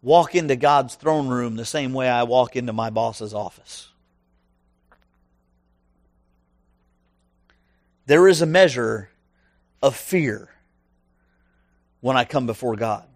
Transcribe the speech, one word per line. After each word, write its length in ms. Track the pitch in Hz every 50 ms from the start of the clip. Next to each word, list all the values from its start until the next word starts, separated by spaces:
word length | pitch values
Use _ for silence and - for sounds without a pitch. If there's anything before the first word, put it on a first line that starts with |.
walk 340 | - 123 151 175 165 - -
into 200 | 180 165 147 135
God's 400 | 123 139 143 147 143 135 123 -
throne 340 | - - 156 156 156 143 131
room 260 | 123 123 120 120 110
the 100 | 110 117
same 280 | - - 156 139 131 131
way 160 | 131 131 127
I 140 | 123 120 120
walk 320 | 120 120 127 123 117 -
into 180 | 127 120 120 110
my 160 | 110 113 113
boss's 440 | 110 110 113 117 110 - 113 107 101
office. 540 | 104 104 95 - - _ - - - - - _ _ _ _ _ _ _ _ _ _ _ _ _ _ _ _ _ _ _ _ _ _ _ _ _ _ _ _ _ _ _ _ _ _ _ _ _ _ _ _ _ _ _ _ _ _ _ _ _ _ _ _ _ 180 _ _ _ _ _ _ _ _ _ _ _ _ _ _ _ _ _ _ _ _ _ _ _ _ _ _ _ _ _ -
There 200 | 143 160 185 190
is 140 | 180 156
a 40 | 170
measure 640 | 160 156 180 190 170 123 123 120 110 113 107 101 - _ _ _ _ _ _ _ _ _ _ _ _ _ _
of 140 | - 139 127
fear 540 | - - - - 185 156 127 104 107 - - _ _ _ _ _ _ _ _ _ _ _ _ _ _ _ _ _ _ _ _ _ _ _ _ _ _ _ _ _ _
when 160 | - 123 131 127
I 80 | 123
come 200 | - - 143 127
before 300 | 117 110 - - 123 113
God. 300 | 104 113 110 104 - - _ _